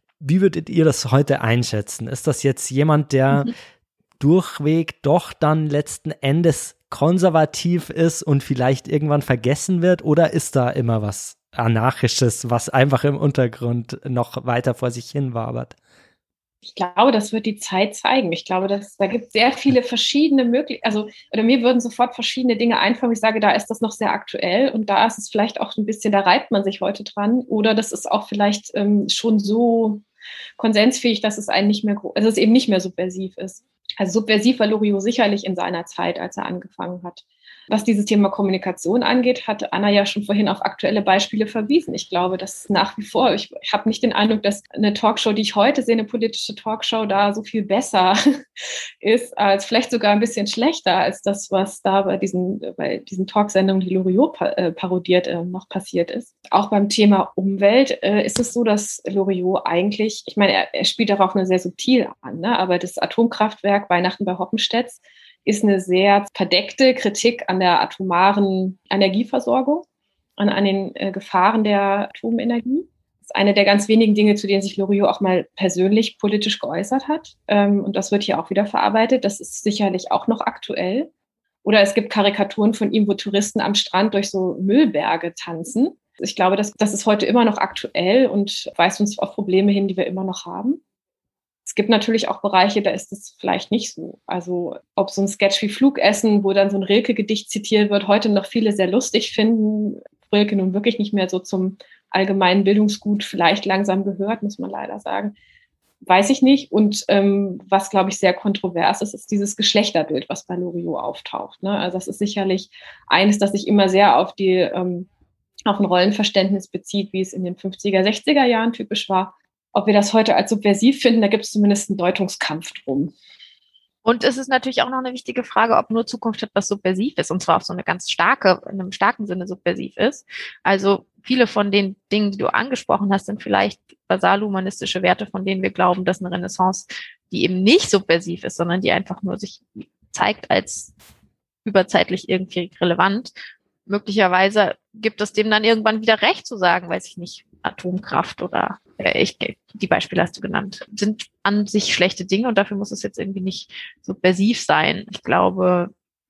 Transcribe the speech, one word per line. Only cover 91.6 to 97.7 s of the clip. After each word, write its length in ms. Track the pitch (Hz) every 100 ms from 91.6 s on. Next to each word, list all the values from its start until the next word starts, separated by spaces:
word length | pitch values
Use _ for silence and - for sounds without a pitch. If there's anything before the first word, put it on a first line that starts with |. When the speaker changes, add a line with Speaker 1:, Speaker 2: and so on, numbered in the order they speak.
Speaker 3:
Es 100 | -
gibt 160 | - 208
natürlich 380 | 214 233 226 -
auch 120 | -
Bereiche, 400 | 202 190 202 208
da 120 | 196
ist 200 | - -
es 240 | 196 - _
vielleicht 320 | 185 190 -
nicht 240 | 226 226
so. 260 | - - - -
Also 520 | 180 175 175 170 - -
ob 160 | - 196
so 100 | -
ein 80 | 202
Sketch 320 | - 196 -
wie 80 | 208
Flugessen, 760 | - 269 269 196 202 220 208
wo 120 | 196
dann 160 | 196 196
so 80 | 196
ein 40 |
Rilke-Gedicht 680 | 190 214 214 220 208 214 -
zitiert 400 | 208 -